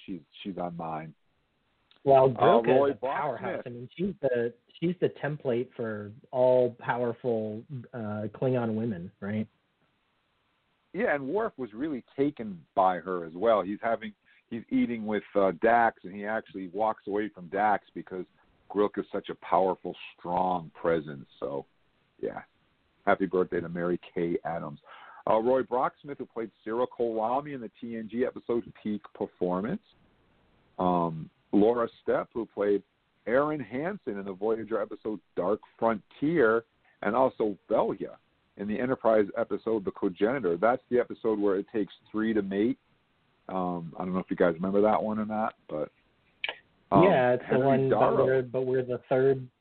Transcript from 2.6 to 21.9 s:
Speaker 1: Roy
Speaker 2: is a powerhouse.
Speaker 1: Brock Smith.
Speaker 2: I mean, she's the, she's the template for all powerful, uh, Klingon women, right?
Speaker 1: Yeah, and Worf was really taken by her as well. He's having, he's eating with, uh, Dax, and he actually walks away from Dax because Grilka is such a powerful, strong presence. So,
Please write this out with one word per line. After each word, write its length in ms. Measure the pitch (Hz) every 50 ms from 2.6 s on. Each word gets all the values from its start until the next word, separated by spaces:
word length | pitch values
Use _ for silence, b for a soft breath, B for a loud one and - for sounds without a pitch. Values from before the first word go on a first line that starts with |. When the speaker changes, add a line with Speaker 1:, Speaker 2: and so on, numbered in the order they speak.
| 113 120
Speaker 1:
Roy 220 | 127 135 139 139
Speaker 2:
is 60 | 139 -
a 40 | 123
powerhouse. 340 | 135 151 165 151 143 117 110
Speaker 1:
Brock 220 | 127 - 160 113 -
Smith. 20 |
Speaker 2:
I 40 | 123
mean, 180 | 120 120 127 - -
she's 180 | 165 185 202 160 -
the, 300 | 139 131 123 120 117 120 - _ _ _ _ -
she's 160 | 165 180 180 -
the 80 | 160 127 - -
template 460 | - 147 151 - - 135 117 120 123 123 -
for 380 | - 117 110 107 104 104 104 110 139 - -
all 460 | 139 127 127 127 127 127 123 120 117 -
powerful, 840 | - 127 123 120 123 117 117 - - 123 113 110 110 107 107 113 120 - 143 123 113 -
uh, 360 | - 120 110 104 104 107 110 104 -
Klingon 400 | - 139 131 127 123 117 113 107
women, 360 | 110 113 123 98 85 87 95 _ -
right? 280 | 98 101 107 107 110 - _ _ _ _ _ _ _ _ _ _ _ _ _ _ _ _ _ _ _ _ _ _ _ _ _ _ _ _
Speaker 1:
Yeah, 220 | - - 240 196 147
and 120 | 143 135
Worf 260 | 131 175 214 226 208 -
was 160 | - 127 104 104
really 300 | 113 147 165 143 113 - _ -
taken 440 | - 139 151 - - 113 107 92 82 - _ -
by 240 | 95 92 92 90 85
her 260 | 78 92 92 87 85
as 80 | 80 80
well. 280 | 90 107 117 110 98
He's 160 | 90 98 104 -
having, 300 | 113 113 113 104 110 107 - _ b b b b b -
he's 140 | 117 113 - -
eating 360 | 131 131 123 117 120 113 107
with, 160 | 107 107 101 - - -
uh, 160 | 101 98 95 82 -
Dax, 400 | 110 113 117 120 117 113 - _ -
and 100 | 90 98
he 100 | 104 101
actually 440 | 107 110 110 - - 101 95 95 87
walks 380 | 85 101 110 110 107 - -
away 220 | 104 98 104 107 101
from 180 | _ 92 90 80
Dax 360 | 98 98 107 107 101 - _ _ -
because 300 | 87 80 - 95 92 87 _ b b b _ _ _ _ -
Grilka 300 | 92 101 104 98 - 101
is 60 | 92 -
such 160 | - 98 - -
a 60 | 85
powerful, 580 | _ - - 90 87 95 92 87 - - 90 - - - - - _
strong 520 | - 85 87 92 92 92 90 87 80 73 _
presence. 520 | - - 85 82 82 73 76 71 67 - _ _ -
So, 260 | - 71 71 67 - _ _ _ _ _